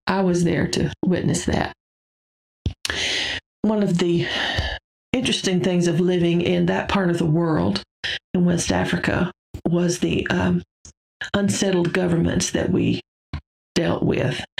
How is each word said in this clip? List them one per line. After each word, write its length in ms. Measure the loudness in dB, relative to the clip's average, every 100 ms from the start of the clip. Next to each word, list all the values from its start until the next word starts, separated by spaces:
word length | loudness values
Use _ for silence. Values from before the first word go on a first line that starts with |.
| -2
I 160 | 0
was 220 | 2 2
there 240 | 2 2 0
to 260 | 0 -2 -2
witness 420 | -2 0 0 -2 0
that. 280 | 0 -2 -6 _ _ _ _ _ _ _ _ -10 -6 -6 -4 -4 -4 -6 -8 -14 _
One 180 | 0 2
of 160 | 2 0
the 300 | 0 0 -2 -4 -4 -4 -4 -6 _ _ _
interesting 480 | -4 -2 -2 0 0
things 260 | 2 2 2
of 120 | 2
living 420 | 2 2 2 2
in 260 | 2 2 0
that 220 | 0 0
part 200 | 0 0
of 80 | 0
the 80 | 0
world 560 | 0 2 2 0 -2 -6 _ -8 -8 -4
in 120 | 0 2
West 260 | 2 0
Africa 600 | 0 0 -2 -2 -2 -2 -6 _ -8 0
was 320 | 2 2 0
the, 280 | 0 0 0
um, 340 | 0 0 0 -4 _ -20 -20 _ -16 -4
unsettled 600 | 0 0 2 2 2 2
governments 580 | 0 2 2 2 0 0
that 180 | 0 0
we 320 | 2 2 0 -6 _ _ -14 -14 _ _
dealt 300 | -2 0 0
with. 420 | 0 0 -2 -4 -8